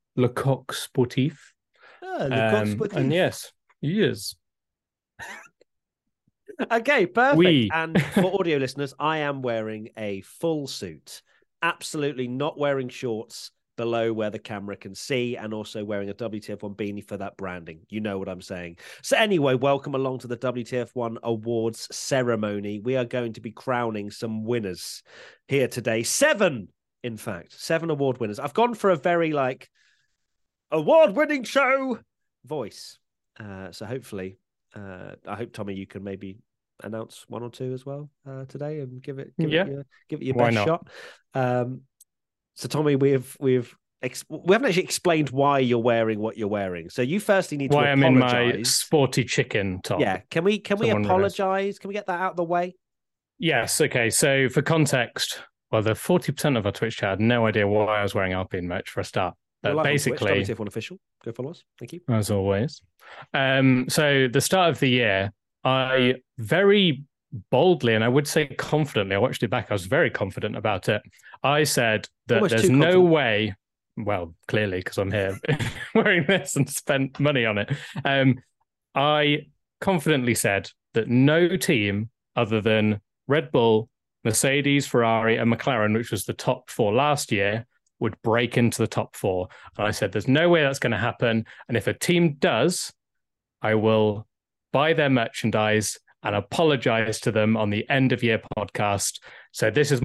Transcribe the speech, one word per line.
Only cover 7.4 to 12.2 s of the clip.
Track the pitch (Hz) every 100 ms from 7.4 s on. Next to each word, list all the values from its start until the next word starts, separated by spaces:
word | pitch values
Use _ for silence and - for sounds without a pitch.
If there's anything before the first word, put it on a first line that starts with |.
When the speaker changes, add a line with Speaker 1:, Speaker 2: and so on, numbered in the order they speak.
| 180 151 107
Speaker 2:
And | 160 160 160
for | 139 - 185 190
Speaker 1:
<laughs> |
Speaker 2:
audio | 175 147
listeners, | 127 135 143 -
I | 147 160
am | 147 139
wearing | 127 113 110 110 110 113
a | 107 98
full | - - 165 156 135
suit, | - 92 78 - - - _ _ _
absolutely | 165 - - 156 143 127